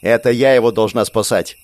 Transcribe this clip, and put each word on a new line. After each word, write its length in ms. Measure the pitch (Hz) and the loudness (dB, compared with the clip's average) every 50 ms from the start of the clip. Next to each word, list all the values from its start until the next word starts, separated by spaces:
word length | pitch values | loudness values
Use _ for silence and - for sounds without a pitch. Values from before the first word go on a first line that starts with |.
Это 300 | - 104 117 117 - 123 | 0 0 -2 0 0 -2
я 220 | 123 117 135 135 135 | 0 2 2 2 2
его 180 | 127 113 117 | 4 2 0
должна 320 | 107 107 110 104 95 120 104 | 0 0 -2 -2 -2 -4 -4
спасать! 520 | - - 110 104 - 120 95 82 - - _ | -2 -4 -6 -4 -2 -2 -2 -4 -4 -12 _